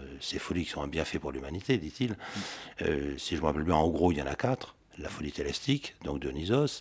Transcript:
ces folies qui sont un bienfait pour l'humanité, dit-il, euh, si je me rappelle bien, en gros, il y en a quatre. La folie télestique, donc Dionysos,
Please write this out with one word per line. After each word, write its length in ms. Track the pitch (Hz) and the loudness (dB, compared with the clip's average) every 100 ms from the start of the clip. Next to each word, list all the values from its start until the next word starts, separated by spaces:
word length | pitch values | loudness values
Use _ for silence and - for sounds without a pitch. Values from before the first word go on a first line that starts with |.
| 67 67 | -8 -8
ces 200 | - - | -4 -4
folies 240 | - 87 | -2 -2
qui 60 | 80 | -2
sont 120 | - | -2
un 60 | 71 | -2
bienfait 320 | 80 78 85 | -2 -2 -2
pour 100 | 71 | -4
l'humanité, 480 | 67 67 85 - 127 | -6 -6 -4 0 0
dit-il, 380 | 78 - 127 107 - - - - - - | 0 -2 -2 -2 -6 -8 -8 -8 -12 -4
euh, 340 | 85 73 71 69 | 0 2 0 -4
si 180 | - 80 | -2 0
je 40 | |
me 60 | 78 | 2
rappelle 160 | 73 | 2
bien, 140 | 78 85 | 6 6
en 120 | 82 | 6
gros, 220 | 80 87 | 6 6
il 80 | 76 | 4
y 40 | |
en 40 | 67 | 0
a 80 | |
quatre. 400 | 71 120 127 - - _ - | 0 0 0 -4 -16 _ -10
La 80 | 76 | -8
folie 220 | - 73 | -6 -6
télestique, 640 | - 69 69 - 143 - - | -4 -4 -2 0 0 -2 -8
donc 180 | - 71 | -4 -2
Dionysos, 600 | 69 65 82 123 147 - | -2 -2 2 4 4 0